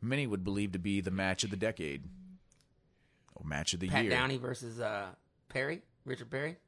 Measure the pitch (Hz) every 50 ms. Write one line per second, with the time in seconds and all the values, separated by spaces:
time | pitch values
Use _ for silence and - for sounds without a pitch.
0 | 107 120 135 147 139 117 104 95 90 101 98 101 104 98 90 92 85 101 98 98
1 | 87 95 92 95 95 95 95 - - 101 101 92 107 113 110 - 80 73 69 69
2 | - - - - - - - - - - - _ _ _ _ _ _ _ _ _
3 | _ _ _ _ _ - - - - 73 73 73 80 - 95 85 92 92 - -
4 | 117 101 123 123 127 135 135 123 123 127 123 - 123 117 113 120 113 107 107 101
5 | 98 92 - - _ _ _ _ _ - - 131 135 143 165 208 - _ _ _
6 | _ 131 131 123 120 117 131 135 147 160 175 - _